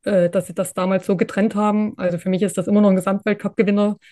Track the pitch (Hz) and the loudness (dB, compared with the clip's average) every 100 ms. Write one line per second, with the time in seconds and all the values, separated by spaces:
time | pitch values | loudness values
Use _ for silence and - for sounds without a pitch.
0 | - 196 175 190 175 180 185 - 185 190 | -2 2 2 0 -4 -6 -6 -4 -2 0
1 | - 185 175 - 214 196 214 208 214 - | 0 0 0 0 -2 0 0 0 -2 -4
2 | 180 170 190 185 196 190 175 208 208 190 | -4 -4 -2 -2 -2 -2 0 4 4 4
3 | 185 196 - 208 196 - 202 202 208 202 | 2 -2 -2 -2 -2 0 0 2 0 -2
4 | _ | _